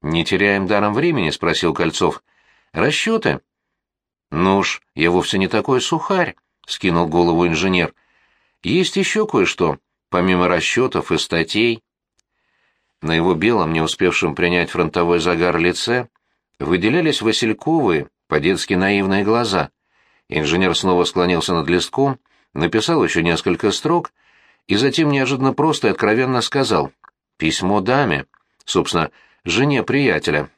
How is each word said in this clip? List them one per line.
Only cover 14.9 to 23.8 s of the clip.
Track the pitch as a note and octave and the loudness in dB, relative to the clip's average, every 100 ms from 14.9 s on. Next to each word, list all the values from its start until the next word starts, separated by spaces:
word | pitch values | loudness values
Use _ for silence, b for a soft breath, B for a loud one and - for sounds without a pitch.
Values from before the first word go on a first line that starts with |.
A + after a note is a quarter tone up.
| F2+ F2 F2 | 0 2 2
загар | E2 E2+ F2 E2 | 2 0 0 2
лице, | E2+ F2 - B2 A#2+ _ _ _ _ _ | 0 -2 -2 -4 -4 _ _ _ _ _
выделялись | C#2+ F2+ G2+ D#3 D#3+ - | -2 0 2 0 0 0
васильковые, | A2 G#2 A2+ G#2 - D#3+ A#2+ D#2+ C#2+ _ _ | 0 0 -2 -2 -2 0 2 0 -4 _ _
по-детски | D2+ D2+ F#2 - | 0 0 -2 -2
наивные | F#2 G2 G2+ F#2+ G2 | 0 2 0 2 0
глаза. | G2+ A2+ A#2 F#2+ C#2+ _ _ _ _ _ _ | 2 0 0 -2 -4 _ _ _ _ _ _
Инженер | D2+ D2+ E2+ F#2+ E2 | -4 0 2 2 2
снова | F#2+ F2+ | 2 2
склонился | E2+ - F2 E2+ D#2 | 2 0 0 0 0
над | F2 D2 | -2 0
листком, | F2 - - C#3 C3 _ _ _ | 0 0 -2 -2 -2 _ _ _
написал | - E2+ - D3 E3 | -4 0 0 0 0
еще | F2 E2+ | 2 0
несколько | E2+ E2 - E2+ G#2+ | 0 0 -2 0 -2
строк | - | -2